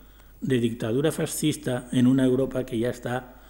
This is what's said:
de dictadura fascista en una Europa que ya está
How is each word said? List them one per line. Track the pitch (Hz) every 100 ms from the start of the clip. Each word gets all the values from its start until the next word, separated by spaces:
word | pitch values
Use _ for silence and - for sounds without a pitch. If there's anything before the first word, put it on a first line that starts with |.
| - - - -
de | 180 127
dictadura | 117 117 117 123 151
fascista | 151 156 - 156 143 - 123 -
en | 127 123
una | 135 131
Europa | 127 131 127 127
que | 113
ya | 120
está | 120 127 127 - - -